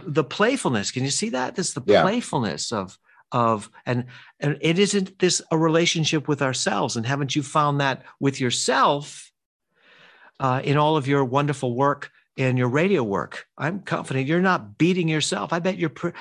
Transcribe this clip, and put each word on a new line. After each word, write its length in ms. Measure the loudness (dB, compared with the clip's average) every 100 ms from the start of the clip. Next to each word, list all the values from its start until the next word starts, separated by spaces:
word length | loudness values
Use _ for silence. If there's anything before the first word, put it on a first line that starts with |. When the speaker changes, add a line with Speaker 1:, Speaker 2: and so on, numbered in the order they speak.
| -2
Speaker 1:
the 160 | -2
playfulness. 680 | -2 0 0 2 0 -2 -2
Can 100 | -4
you 80 | -2
see 200 | -2 -4
that? 240 | -4 -4 -4
This 120 | -6
is 60 |
the 80 | -4 4
Speaker 2:
Yeah. 160 | 4
Speaker 1:
playfulness 680 | 4 0 -2 -2 -2 -4 -6
of, 260 | -6 -6 -14 _ _ -4
of, 360 | 0 2 0 -4 -12 -4
and, 180 | -4 -4 -14 -20 -4
and 200 | -4 0
it 180 | 0 2
isn't 400 | 2 2 -2 0
this 240 | 0 0 -2
a 80 | 2
relationship 720 | 4 4 2 0 0 0 0
with 120 | 0
ourselves? 520 | 0 -2 -2 0 -2 -2
And 80 | -2
haven't 280 | -2 -2
you 80 | -4
found 380 | 0 0 2 2
that 220 | 0 -2 -10 -2
with 200 | -2 0
yourself, 920 | -2 -2 0 2 2 2 -6 -18 -20 _ _ _ _ _ _ -20 -20 _ -20 -4
uh, 220 | 0 0
in 140 | 2 2
all 200 | 4 2
of 120 | 2
your 160 | 0
wonderful 500 | 2 0 0 -2 -4
work 380 | 2 2 0 -8 _ _ -2
and 220 | 0 2
your 100 | 2
radio 340 | 2 2 2
work? 440 | 0 -2 -4 -10 -18 -8
I'm 220 | -6 -6
confident 480 | -6 -6 -2 -4 0
you're 120 | 2
not 380 | 2 0 -4 2
beating 300 | 2 4 0
yourself. 440 | 0 -2 -4 -2
I 60 | -2
bet 200 | -2 -2
you're 120 | -4
pre-, 220 | -4 -8 -8